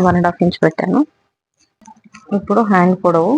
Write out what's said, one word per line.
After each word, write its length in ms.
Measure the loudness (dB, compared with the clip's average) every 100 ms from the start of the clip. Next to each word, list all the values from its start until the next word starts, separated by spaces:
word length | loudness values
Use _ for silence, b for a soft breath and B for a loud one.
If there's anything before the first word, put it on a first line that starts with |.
| 4
వన్ 120 | 2
అండ్ 80 | 0
హాఫ్ 120 | 0 -2
ఇంచ్ 140 | 0
పెట్టాను. 360 | -2 -2 -2 -2 -2 _ _ _ _ _ _ _ -20 -20 _ -20 -6 -6
ఇప్పుడు 240 | -2 -2 2
హ్యాండ్ 240 | 2 2 0
పొడవు 300 | 0 0 0